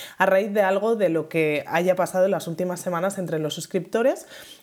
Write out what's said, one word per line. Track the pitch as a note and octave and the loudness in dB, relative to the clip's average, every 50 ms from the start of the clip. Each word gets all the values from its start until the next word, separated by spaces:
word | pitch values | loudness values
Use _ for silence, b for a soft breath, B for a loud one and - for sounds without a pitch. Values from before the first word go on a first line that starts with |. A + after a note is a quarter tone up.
| B B B B | B B B B
a | F#3 | 2
raíz | F#3+ F#3+ F#3+ G#3+ G#3+ G3+ | 4 4 4 2 2 2
de | G#3 | 2
algo | G3 F#3+ G3 G3 G#3 A3+ A#3 | 2 2 2 2 0 0 0
de | G#3 G3 E3 | 2 2 2
lo | E3 D#3+ D#3 D#3 | 2 0 -2 -2
que | - E3 D#3 D3+ D3 C#3+ - | 0 0 2 2 0 -2 -2
haya | - D3 E3+ F3+ F#3 F3+ | -2 0 2 2 2 2
pasado | F#3 F3 D#3+ - F#3 F#3 | 2 0 0 2 2 2
en | G3+ | 2
las | F#3+ D#3+ - | 2 0 -2
últimas | E3+ E3 - F3+ F3+ F3+ E3+ | -4 -4 -4 -4 -4 -4 -4
semanas | - F#3 F3 E3 F3+ G3 G3 | -4 -4 -2 -2 -2 -2 -2
entre | G3 F3+ D#3+ E3 D#3+ | -4 -4 -4 -2 -2
los | D#3 D3 - | -2 -4 -4
suscriptores | E3+ D#3 - - F#3 - - - A3+ A#3 C4+ F4+ - B B B B B B B B | -8 -8 -4 -4 -4 -2 -2 0 0 2 2 0 -2 B B B B B B B B